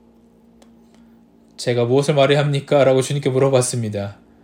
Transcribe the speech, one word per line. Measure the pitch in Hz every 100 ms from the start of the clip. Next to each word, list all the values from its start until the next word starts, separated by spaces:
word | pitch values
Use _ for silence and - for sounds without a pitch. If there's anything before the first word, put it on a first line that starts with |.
| _ _ _ _ _ _ _ _ _ _ _ _ _ _ _ -
"제가 | - 120 120
무엇을 | 135 139 143
말해야 | 135 143
합니까?" | 147 139 - 147 131
라고 | 131
주님께 | 127 143 139
물어봤습니다. | 131 139 131 123 123 113 104 101 - _ _